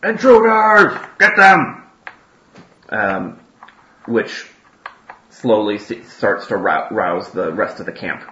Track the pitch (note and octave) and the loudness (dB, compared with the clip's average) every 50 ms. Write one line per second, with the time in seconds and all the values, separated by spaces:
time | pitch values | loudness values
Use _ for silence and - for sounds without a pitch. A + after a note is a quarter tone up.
0 | - G#3 A3+ - - C4 B3 A3+ A3 A3+ A3 G#3+ G#3+ A3 G#3+ G#3+ G3+ - - - | -4 -4 -6 -2 4 6 6 6 6 4 2 2 2 4 4 4 4 4 0 -6
1 | - - - _ F#3+ G#3 G#3 - G3 G3 F#3+ F3 C#3 - - - - _ _ _ | -14 -16 -4 _ 0 2 4 6 6 6 6 6 2 -2 -6 -14 -20 _ _ _
2 | _ - - _ _ _ _ _ _ _ _ - - _ _ _ _ _ - G#2+ | _ -20 -20 _ _ _ _ _ _ _ _ -20 -20 _ _ _ _ _ -6 -4
3 | G#2 G2 F#2+ F#2+ F#2 F2 D#2 - _ _ _ _ - - _ _ _ _ _ _ | -2 -2 -2 -4 -6 -10 -12 -16 _ _ _ _ -20 -20 _ _ _ _ _ _
4 | _ - A#2 A2+ G#2 - - - - - _ _ _ _ _ _ _ - - _ | _ -4 -2 -2 -2 -2 -8 -16 -18 -20 _ _ _ _ _ _ _ -20 -20 _
5 | _ _ - _ _ _ _ - - B2+ A2+ G#2+ G#2+ G#2 G#2 G2+ - - A2+ - | _ _ -20 _ _ _ _ -10 0 0 2 2 2 -2 -4 -6 -6 -10 -14 -14
6 | - - - - - G#2 G2+ - - - A2 G2 F2+ F#2+ E2+ D#2 - - - G#2+ | -14 -20 -16 -4 -2 -2 -2 -2 -4 -6 -8 -4 -2 -2 -2 -2 -4 -6 -4 -4
7 | G2 F2+ F2 F2+ F#2+ - - F2+ F2+ D#2+ D#2+ F2+ - - - - F#2+ F2 F2 - | -4 -2 -4 -4 -6 -8 -8 -6 -6 -6 -4 -4 -6 -6 -6 -12 -12 -14 -12 -12
8 | - F#2 D2 B1 - - | -10 -10 -10 -10 -12 -20